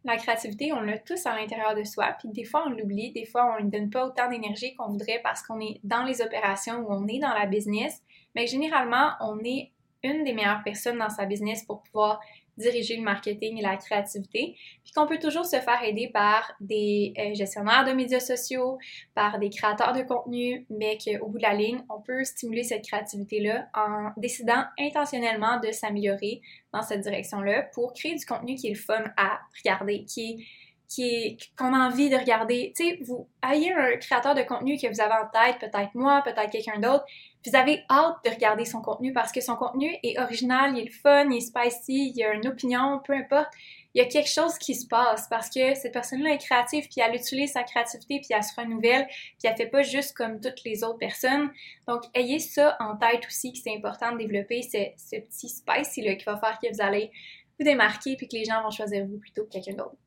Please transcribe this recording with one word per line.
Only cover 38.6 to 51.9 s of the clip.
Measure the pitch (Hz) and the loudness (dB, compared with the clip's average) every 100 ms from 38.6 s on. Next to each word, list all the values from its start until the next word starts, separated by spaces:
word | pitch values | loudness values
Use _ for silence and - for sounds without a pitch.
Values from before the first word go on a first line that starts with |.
| 233 | -2
son | 226 | -6
contenu | 226 208 254 | -6 -4 -2
parce | 254 226 | 0 0
que | 254 | -2
son | 240 233 | -4 -2
contenu | 240 262 302 349 | -2 0 -2 -2
est | 240 - | -4 -2
original, | 240 226 247 254 277 254 | -2 -2 2 4 4 2
il | |
est | |
le | 214 | -4
fun, | - 285 285 285 | 4 8 8 8
il | 240 | 2
est | |
spicy, | 240 247 240 240 - 262 277 | 0 2 2 0 -2 0 0
il | 233 | 0
y | |
a | 220 | 0
une | 214 240 | 0 -2
opinion, | 262 254 247 269 277 | -2 0 2 2 0
peu | 277 | -2
importe. | 277 254 277 302 - - - _ | -2 2 2 2 -6 -20 -20 _
Il | 240 | 4
y | |
a | |
quelque | 247 294 294 | 6 4 2
chose | - 330 330 | 2 2 0
qui | - | -4
se | 247 - | -4 2
passe | 233 247 220 - | 4 4 2 -2
parce | 226 226 | -4 -2
que | 262 262 | 2 2
cette | 269 247 | 2 -2
personne-là | 240 240 262 302 | -6 -4 -2 0
est | 294 | 0
créative | - 247 240 302 285 | 4 2 4 -2 -4
puis | - | 0
elle | 226 | 2
utilise | 240 - 269 277 | 2 -4 -2 -2
sa | 254 | -2
créativité | 247 240 233 233 - 277 | -2 -2 -2 -6 -6 -6
puis | - 214 | 0 0
elle | |
se | 214 - | 0 -6
renouvelle | 233 226 233 240 220 | -6 2 4 4 2
puis | - - _ | -8 -16 _
elle | 226 226 | -2 0
fait | 233 | 2
pas | 277 | 2
juste | 277 269 277 | 2 0 -4
comme | - 226 220 | -4 -6 -4
toutes | 247 254 226 | -8 -8 -8
les | 208 | -4
autres | 226 226 | -4 -4
personnes. | 190 - 254 285 294 - - - | -6 -2 0 2 0 -6 -20 -14
Donc, | - | -6